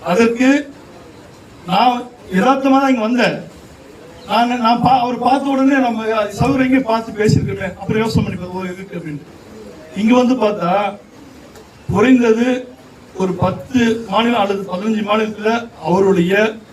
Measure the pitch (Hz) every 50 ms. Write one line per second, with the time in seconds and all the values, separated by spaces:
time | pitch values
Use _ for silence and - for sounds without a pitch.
0 | - 170 180 226 233 226 240 233 254 262 277 294 285 - - - - - - -
1 | - - - - - - - - - - - - - 175 185 202 233 254 247 240
2 | 240 - - - - - 185 190 220 254 277 277 269 277 269 269 277 269 262 233
3 | 214 220 247 240 220 185 147 - 160 - - - - - - - - - - -
4 | - - - - - - 190 220 240 240 247 247 233 226 240 233 - 247 262 247
5 | 240 247 240 - 240 240 262 285 285 277 269 262 269 269 285 269 262 240 226 220
6 | 220 214 220 220 208 208 - - 233 254 277 262 262 254 262 262 262 220 226 226
7 | 226 - - 208 214 214 - - - - 190 196 190 190 190 - 196 196 214 220
8 | 220 226 - 233 - - 190 175 175 180 180 185 190 185 180 185 190 - - 170
9 | 156 156 147 143 - - - - - - - 107 107 - - - - - - 190
10 | 214 226 247 254 254 233 262 - 220 208 190 170 170 175 185 202 208 196 - -
11 | - - - - - - - - - - - - - - - - - - 185 190
12 | 214 254 262 247 233 226 214 226 240 254 254 254 - - - - - - - -
13 | - - - - 185 190 175 170 180 185 190 - - - 254 254 233 226 220 233
14 | - 190 185 214 233 240 240 226 196 202 196 190 - 170 180 185 202 226 220 208
15 | 202 202 208 220 220 208 - - 208 214 233 240 233 - - - 160 160 170 196
16 | 196 190 190 175 170 180 190 202 220 220 220 - - -